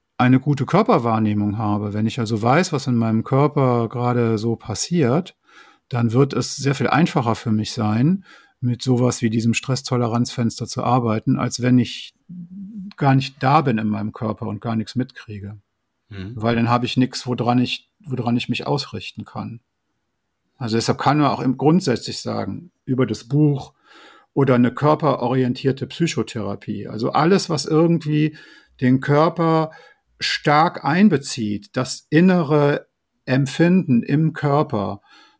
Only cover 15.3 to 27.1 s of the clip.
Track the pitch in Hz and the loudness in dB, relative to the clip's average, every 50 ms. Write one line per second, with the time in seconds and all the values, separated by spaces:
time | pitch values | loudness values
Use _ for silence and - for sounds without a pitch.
15.3 | 104 98 101 101 104 101 _ _ _ _ _ _ _ _ _ - 107 98 92 101 | -14 -12 -12 -14 -14 -16 _ _ _ _ _ _ _ _ _ -16 -14 -12 -12 -12
16.3 | 123 110 107 117 120 117 117 117 120 120 123 113 - 127 127 127 - - - 123 | -8 -4 -2 0 0 2 2 2 2 2 0 0 0 2 0 0 0 -6 -6 -6
17.3 | 123 113 117 120 120 127 120 - - - _ _ _ _ - 143 131 123 117 120 | -4 -2 0 2 2 2 2 0 -2 -8 _ _ _ _ -12 -8 -6 -4 -2 0
18.3 | 117 123 - - 120 - - - 143 139 - - - 101 - - - - - - | 0 0 0 -2 -4 -4 -4 -4 -4 -4 -4 -6 -10 -12 -12 -12 -12 -14 -14 -12
19.3 | - 113 104 110 117 117 _ _ _ _ _ _ _ _ _ _ _ _ _ _ | -12 -12 -12 -12 -12 -16 _ _ _ _ _ _ _ _ _ _ _ _ _ _
20.3 | _ _ _ _ _ - 127 110 110 113 - - - - - 131 143 151 147 131 | _ _ _ _ _ -10 -4 -2 -2 0 0 0 -2 0 2 2 2 4 2 2
21.3 | - - - 131 127 135 135 151 165 185 - 143 117 - - - 113 - - 120 | 0 0 0 -2 0 2 4 4 4 4 2 0 -2 -2 -2 -8 -10 -8 -8 -6
22.3 | 110 107 104 98 101 - 170 - _ _ _ - 127 123 127 107 110 - - 117 | -6 -6 -6 -6 -8 -10 -12 -18 _ _ _ -4 0 0 0 0 -2 -6 -6 -2
23.3 | 139 147 151 147 143 135 - - _ _ _ _ - - - - - - _ _ | 0 2 2 2 2 0 -6 -12 _ _ _ _ -20 -20 -20 -20 -20 -20 _ _
24.3 | - 143 139 - 127 120 123 120 - - 143 151 156 - 165 147 123 - 120 120 | -2 0 2 4 4 4 4 2 2 2 2 2 2 2 2 0 0 0 0 0
25.3 | 127 131 127 123 123 - - 135 127 - 127 120 - - 170 156 - 117 107 - | 0 0 0 0 -2 -2 -2 -2 -2 -2 -6 -10 -6 -4 -4 -2 -2 -4 -4 -4
26.3 | - 113 104 101 101 - - - 104 101 101 - - 110 120 - | -6 -8 -6 -6 -8 -8 -10 -10 -10 -10 -10 -10 -8 -6 -4 -2